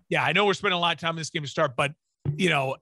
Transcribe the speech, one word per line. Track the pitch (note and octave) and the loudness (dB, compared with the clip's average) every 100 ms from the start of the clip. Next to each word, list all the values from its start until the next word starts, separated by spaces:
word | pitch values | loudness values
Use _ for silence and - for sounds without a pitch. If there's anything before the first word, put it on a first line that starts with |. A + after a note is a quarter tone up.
| - | -4
yeah, | D#3+ | 0
I | C3 | 2
know | F3 G#3 | 2 2
we're | F#3 | 2
spending | G3+ F3 | 0 0
a | |
lot | E3+ D#3+ | 0 0
of | |
time | E3 | -4
in | E3 | -4
this | D3 | -6
game | E3 | -6
to | C#3+ | -6
start, | - D3+ A#2+ | 0 0 2
but, | C#3+ - _ _ D3 D3+ | -2 -2 _ _ -6 0
you | F3+ | 2
know, | D3 C3+ C3 | 2 0 -6